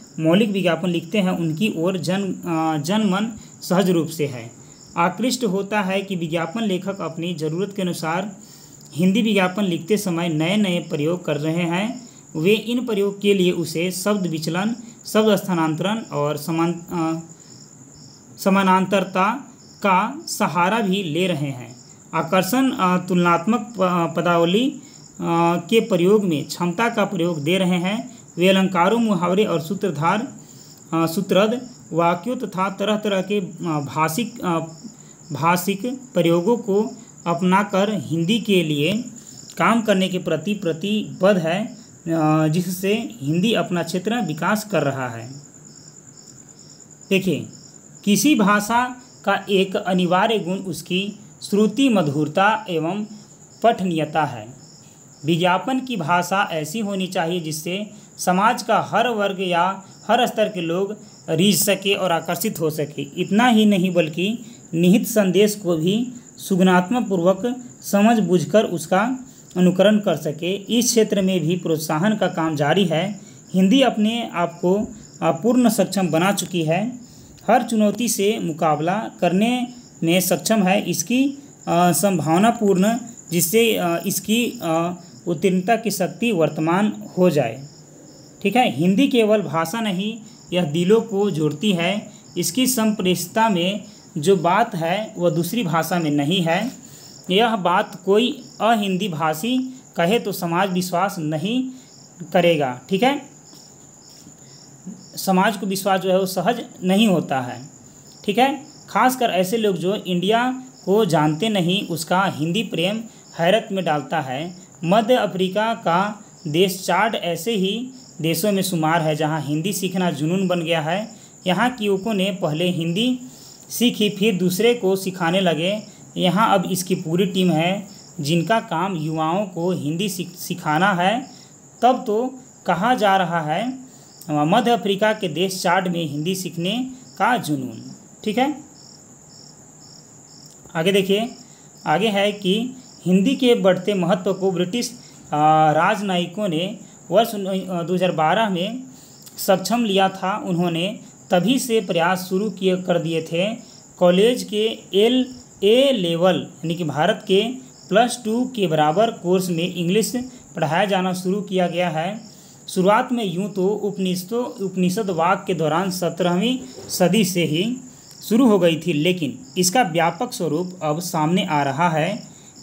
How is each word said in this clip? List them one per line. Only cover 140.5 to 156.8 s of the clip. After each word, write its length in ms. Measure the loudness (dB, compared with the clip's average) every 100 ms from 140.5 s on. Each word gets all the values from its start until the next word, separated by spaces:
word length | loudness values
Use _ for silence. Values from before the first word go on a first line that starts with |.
| -20 -10 -2
आगे 160 | 2
देखिए, 380 | 2 2 0 -2 -10 -20 -20 -20 -12 -2
आगे 220 | 0 2
है 240 | 0 0
कि 400 | -2 0 0 -2 -8 -20 -8 2
हिंदी 300 | 2 4 2
के 200 | 4 4
बढ़ते 380 | 4 2 0
महत्व 400 | -2 0 0 0
को 180 | -2 -2
ब्रिटिश, 400 | 0 -2 -2 -6 -10 -20 -20 -6
अ, 100 | 2 4 6 6
राजनयिकों 760 | 4 4 2 0 -2 -2 -4 -2
ने 320 | -2 -4 -8 -16 -20 0
वर्ष 240 | 2 2 0
उन्नी-, 340 | -4 -4 -4
अ, 140 | -6
दो 100 | -2
हज़ार 180 | 0 0
बारह 380 | 2 2 2 2
में 340 | 0 -4 -6 -14 -20 -20 -20 -20 -8
सक्षम 480 | 0 2 2 -2 0
लिया 240 | 2 2
था। 340 | 0 -4 -4 -2
उन्होंने 540 | 0 0 0 -4 -6 -14 -18 0
तभी 280 | 0 2 0
से 220 | 2 -2
प्रयास 460 | 0 0 0 0 -2
शुरू 200 | -2 -2
किए, 260 | -2 0 0
कर 240 | 0 0
दिए 220 | 0 -2
थे। 340 | -2 -2 -2 -4 -14 -20 -16 2
कॉलेज 460 | 4 6 4 2
के 340 | -2 -2 -2 -4 -4
एल 420 | 2 4 4 0 -6 -18 -2
ए 280 | 4 6 4
लेवल, 440 | 2 0 2 4 2
यानी 400 | -2 -8 -6
कि 80 | -4